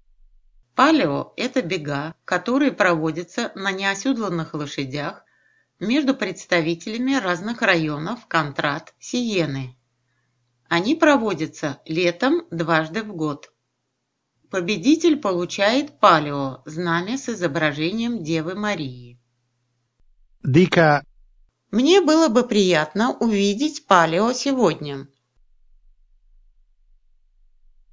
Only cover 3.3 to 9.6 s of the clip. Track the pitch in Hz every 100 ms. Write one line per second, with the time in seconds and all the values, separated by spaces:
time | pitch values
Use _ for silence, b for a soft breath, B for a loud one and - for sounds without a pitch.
3.3 | - 233 196 196 190 196 196 269 233 202
4.3 | 170 160 151 143 - 131 143 151 - _
5.3 | _ _ _ _ - 208 285 269 269 190
6.3 | 180 - 175 160 170 220 226 262 269 185
7.3 | 170 208 240 214 170 156 147 170 247 -
8.3 | 165 147 139 156 151 - _ - 247 233
9.3 | 190 151 135